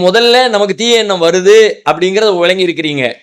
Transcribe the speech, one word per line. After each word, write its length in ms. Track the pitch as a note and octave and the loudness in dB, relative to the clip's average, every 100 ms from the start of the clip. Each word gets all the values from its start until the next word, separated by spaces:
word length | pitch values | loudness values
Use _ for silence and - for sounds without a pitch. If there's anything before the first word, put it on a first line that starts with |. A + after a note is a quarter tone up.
| F3+ | 0
முதல்ல 420 | G#3+ A#3 A#3+ B3+ | 2 2 2 2
நமக்கு 260 | G3+ G3+ | 0 -2
தீய 220 | F3 A#3 A#3 | -2 0 0
எண்ணம் 260 | G#3+ F#3 | 0 -2
வருது 500 | E3 F#3 F#3 A3 G#3+ - - | 0 2 4 4 4 0 -4
அப்படிங்கறத 480 | D#3 F3+ G3 A3 F3+ | -2 -2 0 -2 0
விளங்கி 280 | F3 F#3 F3+ | -2 0 -2
இருக்கிறீங்க. 480 | D#3+ D#3 C#3+ B2 - | -4 -6 -4 -6 -6